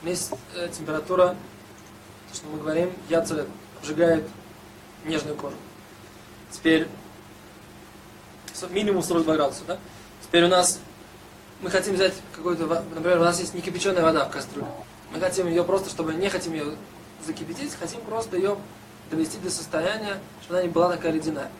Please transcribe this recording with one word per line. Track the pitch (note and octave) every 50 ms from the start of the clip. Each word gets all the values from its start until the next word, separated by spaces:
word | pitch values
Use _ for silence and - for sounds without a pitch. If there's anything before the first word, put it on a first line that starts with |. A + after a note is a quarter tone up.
| -
есть, | E3 F3+ E3+ - - - - - - -
э, | F3+ F3 E3+
температура, | - - D#3 D#3 D#3 D#3 D3+ - A#3 G3 F3+ F3+ F#3 - - - - - - - - - - - - - - - - - - -
то, | -
что | - -
мы | D3+ D3+ D#3
говорим, | D3+ D#3 D#3 E3 F3 F#3 F#3 - - -
яд | E3 E3 E3 - E3 D3+ C#3 - - - - - - -
обжигает | - D3 D3+ D3+ E3+ E3 E3 D#3 D3+ - - - - - - - - - - - - - - - -
нежную | D#3 D#3+ D3+ C#3+ D3+ D3
кожу. | - - C#3 - - - - - - - - - - - - - - - - - - - -
Теперь | - - - D#3+ D#3+ D#3 D#3+ - - - - - - - - - - - - - - - - - - - - - - - - - - - - - - - - - -
с-, | - - F3
минимум | F3+ G3+ G#3+ G#3 G3 F3+ D#3+
сорок | - F3+ E3 D#3+
два | D#3 D#3
градуса, | D#3 D3 C3+ - - -
да? | - F3+ - - - - - - - - -
Теперь | - - - E3+ E3+
у |
нас, | F3 F#3 F3+ F3+ - - - - - - - - - - - - - - - - - - -
мы | F#3+ F3
хотим | F#3 F#3+ F3+ G#3 F#3+
взять | F#3 F#3+ F#3 F#3 - - - -
какую-то | - D#3+ F3+ F3 E3 E3
во-, | D3+ E3+ E3 - - D#3+
например, | D#3+ D#3+ F3 F3+ E3+
у | E3+
нас | F3 F3 E3+
есть | F3+ E3+ -
некипячёная | F3+ - F#3+ F3+ F3+ - G3 F#3 F3+ D#3+
вода | D#3+ D#3 D3+ C3+
в | -
кастрюле. | - C#3+ C#3 - - C#3+ - - - - - - - - - -
Мы | - D#3
хотим | F3+ F#3 - F#3+ F#3
её | E3+ E3 F3 E3+
просто, | E3+ F#3 F#3+ F#3+ -
чтобы, | - - E3 D#3+ D#3+
не | E3 F#3+ G3+
хотим | F#3+ F3+ E3+ E3+ D#3+
её | D#3 D3 D3 D#3 D3+ - - - - - - - - -
закипятить, | D#3 D#3 - E3 D#3+ E3+ - C#4 C#4+ - -
хотим | F3 D#3+ - A#3+
просто | A3+ G#3+ A3 A3+ A3+ A3 F#3+
её | F3+ F#3+ G3+ G3+ G3+ - - - - - - - - - -
довести | D#3+ D#3+ D#3+ D#3 - G#3+
до | F3+ F#3
состояния, | F3+ - D#3 - - D#3 E3 F#3 G#3+ A3 A3 G3+ G3 F#3+ - - - -
чтобы | - - E3+ F#3
она | F3+
не | F3 E3
была | E3 F3 F3+
такая | F3 E3+ - E3
ледяная. | D#3 D#3 D3 D#3+ D3+ C#3 C3+ - -